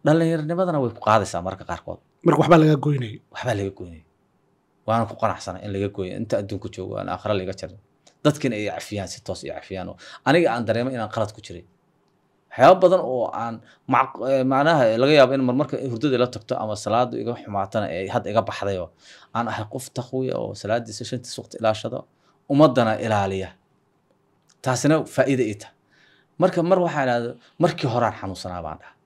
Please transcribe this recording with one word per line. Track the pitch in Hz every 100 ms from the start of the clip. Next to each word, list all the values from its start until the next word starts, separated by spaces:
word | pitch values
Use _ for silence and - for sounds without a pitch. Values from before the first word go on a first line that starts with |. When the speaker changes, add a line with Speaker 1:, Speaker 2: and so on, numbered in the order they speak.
| 151
Speaker 1:
Dhallinyaranimadana | 160 165 165 151 170 185 156
way | 123
ku | 107
qaadaysaa | - 110 95 85
mararka | 90 92 -
qaarkood. | - - 90 _ _
Speaker 2:
Marka | 175 151
waxbaa | 151 165
laga | 156 147
goynayay. | 147 139 117 - _
Speaker 1:
Waxbaa | - 120 104
laga | 98
goynayay. | - 90 82 _ _ _ _ _ _ _ _ -
Waana | 113 110
ku | -
qanacsanay | 110 87 - 92
in | 104
laga | 98 101
gooyo, | 98 92 98
inta | 101 107
adduunka | 98 101 98
joogo, | - 92 -
aan | 95
aakhira | 90 104
laga | 101 92
jarin. | 92 90 - _ _ _ _ 151
Dadkina | 147 139 107
ay | 104
cafiyaan, | 90 - 104 92
si | -
toos | - 90
ay | 69
cafiyaan | 82 - 95 90
oo | 90 - -
aniga | - 160 165
aan | 117 110
dareemo | 113 123
inaan | 127 107
qalad | - 104
ku | -
jiray. | - 87 - _ _ _ _ _ _ _ _
Waxyaabo | - 135 277
badan | 277 185
oo | 123 127 110
aan | - 117 110 - _ -
mac-, | 123 135 -
ee, | 123 135
macnaha | 131 135 151 160 117 113
laga | 135
yaabo | 151 131
in | 135
marmarka | 123 123 147 120
hurdada | 127 113 143 123
la | 123
tagto | 104 - 127
ama | 110 104
salaadu | 104 113 123 120
iga | 113
xumaatana | 123 - 101 95 110 101
ee | 85 95
hadda | 117 101
iga | 107
baxday | 104 - 101 95
oo | 85 _ - - _
aan | 113 117
ahay | 104 104
qof | 131 -
taqwi | - 117 131 131
oo | - 110
salaadiisa | 104 101 117 113 107 117
shantiisa | 127 - -
waqti | 107 -
ilaashado, | 113 107 120 - - _ _ _ _
ummadana | 143 151 127 113 107
ilaaliya. | 113 104 98 95 92 _ _ _ _ _ _ _ _ _ _ _
Taasina | 127 123 143 156 -
faa'iido | - 156 131
ii | 110 104
tahay. | - _ _ _ _ _ _ _
Marka | 180 175
mar | 170 185
waxaan | 175 147
idhaahdo, | 131 120 120 123 _ _
markii | 170 - 135
horaan | 117 113
xanuunsanaa | 101 98 92 92 87
baan | 80 76
dhaha. | - _